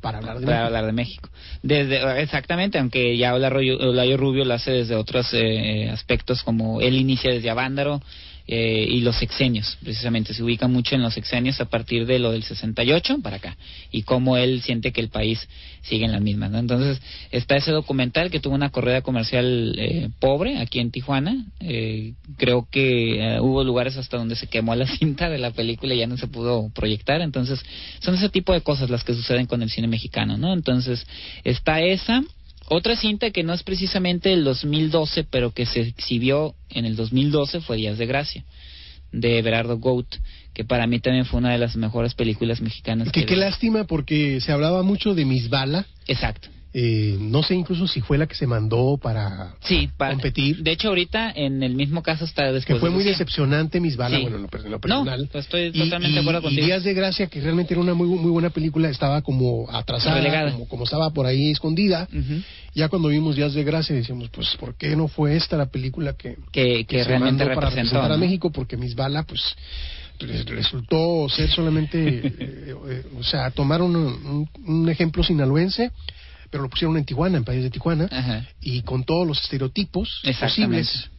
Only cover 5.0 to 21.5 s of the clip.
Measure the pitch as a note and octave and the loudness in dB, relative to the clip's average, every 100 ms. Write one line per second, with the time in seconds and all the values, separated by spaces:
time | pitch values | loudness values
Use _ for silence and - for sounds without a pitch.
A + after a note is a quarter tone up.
5 | A2 B2+ A#2+ A#2 A2+ A2 A2 G#2+ A2 A2 | 0 -2 0 2 2 2 0 0 -2 -4
6 | - B2 - B2 - A2+ A2 A2+ B2 C3 | 0 -2 0 -2 0 0 0 2 2 4
7 | C3 B2+ C3 B2 A#2 A2+ C3 C#3 C#3 C#3+ | 2 2 0 0 0 -2 -2 0 0 -2
8 | - - - - - A#2 A2+ A2 A2 B2 | -6 -18 -18 -18 -6 0 2 2 2 2
9 | A#2+ A2+ A#2 - C3 A2+ G#2 - - A2 | 2 2 -2 0 2 2 -2 -8 -8 -4
10 | A#2+ A#2 G#2+ G#2 A#2 A#2+ B2+ B2+ A#2 C#3 | 0 0 -2 -2 0 2 2 2 2 0
11 | A#2 A2+ G#2+ B2 B2+ C3+ A#2 A#2 A2+ A#2 | 0 -2 -2 0 0 -2 -2 -2 0 -2
12 | A#2 B2+ A#2 A2+ A2 G#2 A2 A2 A#2+ D#3+ | 2 2 2 0 -4 -6 -4 0 2 2
13 | - C#4 E3 G2 F2 E2+ - - - - | 2 -2 -2 -8 -10 -14 -16 -18 -8 -6
14 | G#2 B2+ B2+ B2+ B2+ B2+ A#2+ A#2 A2+ B2 | 0 2 4 4 4 0 -2 -2 -2 -2
15 | A2+ G#2+ A2 A2 - - - - - A2 | -4 0 0 -2 -4 -16 -18 -18 -4 0
16 | A2+ G#2+ G#2 G#2 G#2 A2 A#2+ B2 C#3 C3 | 0 2 0 0 -2 -2 0 2 2 0
17 | - - - A#2+ A#2+ C#3+ C#3+ D#3 D3 C3+ | -6 -16 -4 -4 2 2 4 0 0 0
18 | B2 D#3 F3+ E3 C#3 C#3 C#3+ B2+ B2 B2+ | 0 0 0 -2 0 0 0 0 2 2
19 | B2+ B2 A2+ B2+ B2+ B2 A2+ - A2 E3 | 2 -2 0 2 2 2 0 -2 -2 -2
20 | A#2 - C3+ C#3 G#3 C#4+ A#2 C3 A#2+ B2+ | -2 0 2 4 0 -2 -2 -2 -2 -4
21 | B2+ C3+ D3+ C4 G#3 | -2 0 0 -2 -6